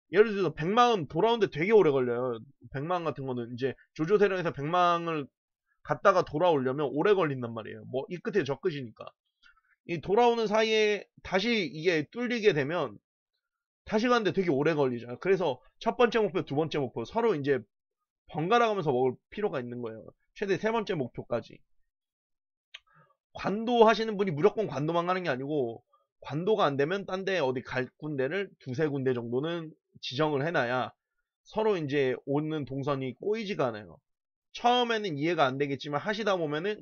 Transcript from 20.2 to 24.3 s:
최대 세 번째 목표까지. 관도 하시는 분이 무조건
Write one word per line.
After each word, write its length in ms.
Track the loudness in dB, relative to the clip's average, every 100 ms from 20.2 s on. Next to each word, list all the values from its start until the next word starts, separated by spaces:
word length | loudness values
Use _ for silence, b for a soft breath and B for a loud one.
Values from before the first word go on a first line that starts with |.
| _ -8
최대 220 | -2 0
세 140 | 0
번째 220 | -2 -2
목표까지. 640 | -4 -4 -8 -6 -6 -6 -16 _ _ _ _ _ _ _ _ _ _ _ -20 _ _ b b _
관도 520 | -8 -4 -4 2 6 8
하시는 280 | 6 0 -2
분이 140 |
무조건 380 | -2